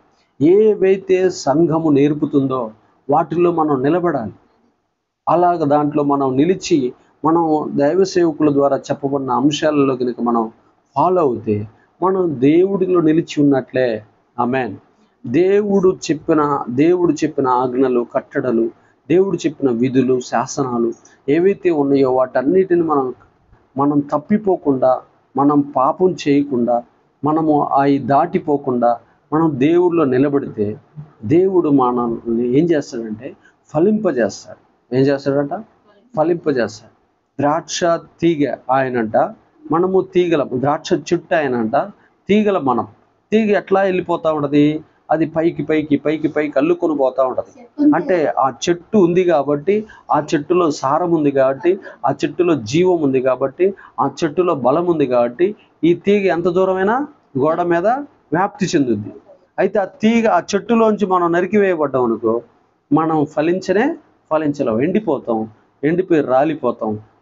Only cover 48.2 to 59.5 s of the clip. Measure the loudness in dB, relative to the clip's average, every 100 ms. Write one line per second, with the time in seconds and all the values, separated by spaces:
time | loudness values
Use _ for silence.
48.2 | 0 0 -2 -2 -4 -4 0 2 4 2
49.2 | 2 0 0 -2 0 -2 -4 -10 -4 -2
50.2 | 0 -2 0 2 2 0 -2 0 0 0
51.2 | 2 2 2 2 0 -2 -4 -6 -4 -2
52.2 | -4 0 0 0 0 0 2 2 2 0
53.2 | 0 0 -2 0 -2 -2 -8 -4 -4 -2
54.2 | -4 0 -2 0 0 0 0 0 0 0
55.2 | 0 0 -2 -2 _ _ 0 2 0 0
56.2 | 0 0 0 0 0 0 0 -2 -6 -14
57.2 | _ -2 -2 0 -2 0 0 -2 -6 _
58.2 | _ -2 -2 -4 -2 0 0 -2 -6 -16
59.2 | -20 -20 _